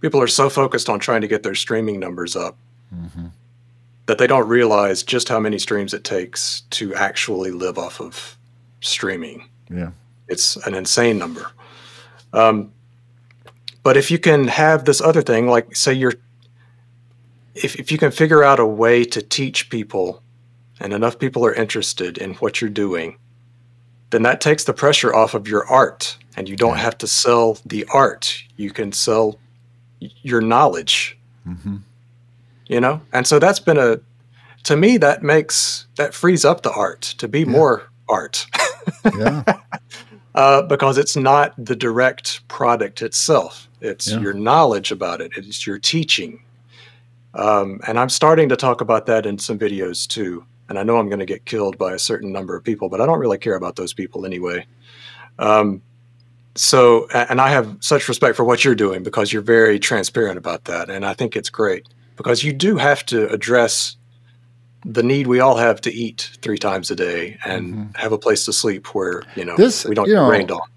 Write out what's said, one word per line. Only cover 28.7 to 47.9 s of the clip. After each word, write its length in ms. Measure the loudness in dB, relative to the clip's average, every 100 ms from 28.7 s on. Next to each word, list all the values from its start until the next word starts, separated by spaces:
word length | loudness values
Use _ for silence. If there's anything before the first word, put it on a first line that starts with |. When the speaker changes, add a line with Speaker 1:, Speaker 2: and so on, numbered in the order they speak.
Speaker 1:
can 220 | -6 -6
sell 480 | -4 0 2 2 -2 _ _ _ _ _ _
y-, 100 | -20 _
your 180 | -2 0
knowledge, 800 | 4 4 4 2 -2 -2 -4 -10 _ _ -16
Speaker 2:
Mm-hmm. 280 | -12 -10 -12 -14 _ _ _ _ _ _ _ _
Speaker 1:
you 140 | 0
know? 200 | 0 -2 -4
And 140 | -4 2
so 120 | 4
that's 220 | 4 2
been 180 | 2 4
a, 200 | 4 2 _ _ _ _ _ -12
to 120 | -2 4
me, 200 | 6 6
that 240 | 4 2
makes, 640 | 4 2 2 -2 -2 -6 -12 -6
that 160 | -6
frees 300 | 0 2 4
up 180 | 4 2
the 100 | -2
art 280 | -2 -4 -4 -12 -10
to 80 | -6
be 140 | -2
Speaker 2:
Yeah. 60 | 2
Speaker 1:
more 360 | 4 4 2 -4 _ -4
art. 380 | -4 -2 -8 -8
<laughs> 60 | -4 -4 -2 -8 -2 -2 2
Speaker 2:
Yeah. 240 | -2 0 -2 -2 _ -16 _ -20 -20 -20 _
Speaker 1:
Uh, 280 | 2 6 6
because 360 | 4 2 2 2
it's 180 | 0 0
not 380 | 4 4 4 -4
the 180 | -8
direct 720 | -4 -2 2 2 0 -10 -12 _
product 520 | -2 0 0 -2 -6
itself. 640 | -6 -4 2 2 0 -10 -20 _
It's 280 | -10 -8 -6
Speaker 2:
Yeah. 100 | -4
Speaker 1:
your 120 | -4
knowledge 560 | -4 2 4 4 2 -4
about 280 | -6 -6 -6
it. 120 | -10 -12
It's 300 | -12 -12 -10
your 120 | -6
teaching. 600 | -2 -2 -2 -2 -4 -16 _ _ _ _ -20 _ _ _ _
Um, 460 | -4 0 0 0 -8
and 120 | -4